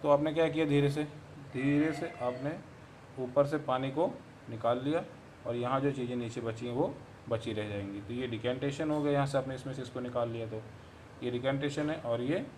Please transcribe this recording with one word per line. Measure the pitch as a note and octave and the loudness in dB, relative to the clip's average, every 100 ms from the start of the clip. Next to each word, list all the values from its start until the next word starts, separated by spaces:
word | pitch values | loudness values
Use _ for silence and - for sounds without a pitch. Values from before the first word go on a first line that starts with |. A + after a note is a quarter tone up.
तो | D3+ | 8
आपने | C#3+ D#3 | 6 6
क्या | D3+ D#3+ | 4 4
किया, | D3 D#3 | 4 4
धीरे | C#3+ C#3+ | 6 4
से, | D3 D3+ - - - - | 2 -4 -6 -16 -16 -8
धीरे | B2+ C#3 D3 D#3 | 0 2 4 4
से | D3 E3 - | 0 -4 -2
आपने | B2 B2 C#3 F3 - - - - - - | -4 -2 -4 -6 -10 -18 -18 -20 -16 -6
ऊपर | B2+ B2+ C#3 | 0 4 4
से | D3+ | 2
पानी | C#3+ B2+ C3+ | 0 0 0
को | C3+ F3+ - - - - | 2 2 0 -14 -18 -12
निकाल | A#2 A#2 B2 | 0 2 2
लिया | C3+ E3 - - - - - | 2 0 -2 -14 -18 -12 -4
और | A#2+ | -2
यहाँ | B2 C3+ | 0 2
जो | C#3+ | 2
चीज़ें | C3+ A#2+ B2 | 0 -2 -2
नीचे | A#2 A#2 | -4 -4
बची | A2+ A2+ A#2+ | -4 -4 -4
हैं | A#2+ | 0
वो | E3+ D3 - - - | 0 0 -14 -16 -4
बची | A2+ B2 | -2 -2
रह | G#2 G#2 | -4 -2
जाएंगी। | G2+ G2 G2+ | -4 -6 -8
तो | G2+ | -6
ये | A#2+ B2+ | -4 -4
decantation | A2+ A#2+ B2+ C#3 C#3 D#3 | -2 -2 0 -2 -2 0
हो | D3+ | 2
गया, | D3 | 4
यहाँ | C#3+ C#3 | 4 4
से | C#3 | 2
आपने | C3+ C3 | 0 -6
इसमें | C#3 | -6
से | C3+ | -6
इसको | A#2+ B2+ | -6 -6
निकाल | B2 B2 A#2 | -2 0 0
लिया, | A#2 A2+ | -2 -4
तो | A2 A2 - - - - - | -6 -10 -16 -18 -18 -18 -6
ये | A#2+ | -2
decantation | A#2+ C3 C#3 C#3+ C#3+ D3+ | 0 2 2 2 0 0
है | D#3+ | 0
और | A#2+ A#2 | 0 0
ये | B2 F3 C#4 | 2 0 -2